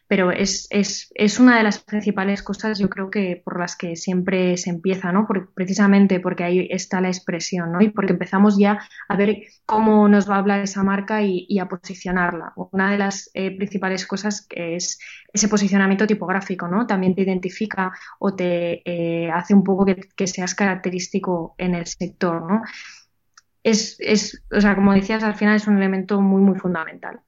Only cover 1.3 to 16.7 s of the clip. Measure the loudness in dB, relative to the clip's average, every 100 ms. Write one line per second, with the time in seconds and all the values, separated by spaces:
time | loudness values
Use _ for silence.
1.3 | 6 6 6 4 0 -4 -4 -2 -2 -2
2.3 | -4 -6 -6 -6 -2 -2 -2 -6 -2 -2
3.3 | -4 -6 -6 -6 -6 -8 -8 -2 -2 0
4.3 | 2 2 0 -2 -4 -2 -2 0 0 2
5.3 | -2 -4 -8 -4 2 4 6 6 4 0
6.3 | -4 0 0 0 -4 -4 -2 -2 -2 -4
7.3 | -6 -4 -4 -4 2 2 2 0 0 0
8.3 | 4 4 4 2 0 -6 -20 -6 0 0
9.3 | -2 -8 _ -2 0 4 6 6 6 4
10.3 | 0 0 -2 -4 -2 -2 -2 -2 -2 0
11.3 | -2 -2 -4 -2 -8 -12 -12 -4 -2 -2
12.3 | -2 -10 -12 -8 -2 0 0 -2 -4 -10
13.3 | -6 -6 -4 -6 -4 -4 -4 -6 -6 -4
14.3 | -6 _ -10 -8 -6 -6 -10 -14 -20 _
15.3 | -2 0 2 2 2 4 2 2 0 -2
16.3 | -4 -4 -8 -4